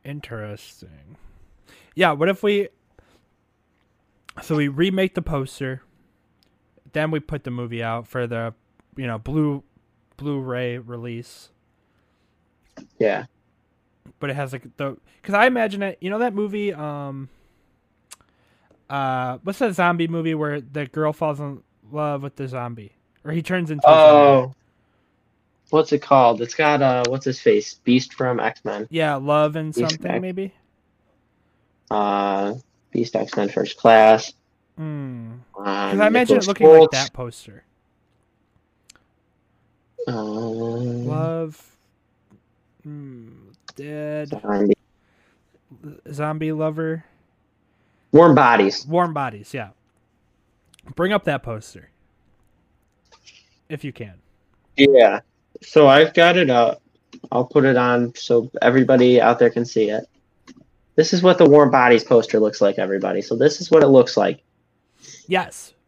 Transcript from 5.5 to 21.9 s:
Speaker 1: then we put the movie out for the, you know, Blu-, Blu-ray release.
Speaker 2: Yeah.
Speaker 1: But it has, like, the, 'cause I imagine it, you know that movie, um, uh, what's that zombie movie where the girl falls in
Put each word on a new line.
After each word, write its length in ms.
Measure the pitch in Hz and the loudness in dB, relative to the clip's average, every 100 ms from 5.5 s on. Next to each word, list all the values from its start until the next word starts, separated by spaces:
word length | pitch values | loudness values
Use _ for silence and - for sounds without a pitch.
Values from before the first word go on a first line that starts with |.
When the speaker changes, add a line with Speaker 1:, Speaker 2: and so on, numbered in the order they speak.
| - 135 131 _ _ _ _ _ _ _ _ _ _ _ | -10 -12 -12 _ _ _ _ _ _ _ _ _ _ _
Speaker 1:
then 180 | 151 156 | -8 -6
we 100 | 156 | -8
put 240 | 151 147 | -8 -12
the 60 | 131 | -10
movie 320 | 123 120 117 | -12 -10 -10
out 240 | 113 113 110 | -8 -10 -10
for 200 | 131 120 | -10 -8
the, 260 | 117 113 - _ _ _ - | -8 -10 -14 _ _ _ -12
you 100 | 127 | -10
know, 120 | 110 | -10
Blu-, 440 | 113 151 151 143 _ _ _ _ _ _ | -6 -4 -4 -6 _ _ _ _ _ _
Blu-ray 640 | 143 139 131 123 123 120 | -10 -10 -8 -8 -8 -10
release. 720 | 117 120 120 117 123 - _ _ _ _ _ _ _ _ _ _ _ _ _ - - _ | -14 -16 -14 -14 -16 -20 _ _ _ _ _ _ _ _ _ _ _ _ _ -20 -20 _
Speaker 2:
Yeah. 280 | 110 101 127 _ _ _ _ _ _ _ _ _ | -2 -2 -10 _ _ _ _ _ _ _ _ _
Speaker 1:
But 100 | 143 | -10
it 60 | 139 | -10
has, 180 | 135 | -10
like, 80 | 131 120 - | -12 -18 -12
the, 180 | 139 - _ _ | -12 -12 _ _
'cause 120 | - | -6
I 100 | 202 254 | -2 0
imagine 360 | 247 220 202 | -2 -6 -6
it, 160 | 196 - | -10 -10
you 80 | 180 | -10
know 120 | 208 | -6
that 120 | 247 | -6
movie, 400 | 202 208 208 208 | -6 -8 -6 -8
um, 560 | 156 151 147 139 139 135 _ _ _ _ _ _ _ _ - _ _ _ _ _ _ _ | -8 -12 -12 -12 -14 -18 _ _ _ _ _ _ _ _ -20 _ _ _ _ _ _ _
uh, 480 | 139 135 127 127 127 | -8 -6 -6 -8 -10
what's 160 | 185 196 | -12 -6
that 160 | 240 | -6
zombie 340 | 180 180 175 165 | 0 -2 0 -4
movie 260 | 165 160 | -4 -6
where 280 | 156 151 147 | -6 -6 -8
the 240 | 127 143 143 | -10 -12 -10
girl 260 | 156 151 | -6 -6
falls 260 | 151 156 143 | -4 -6 -6
in 220 | 147 139 _ _ 107 | -12 -14 _ _ _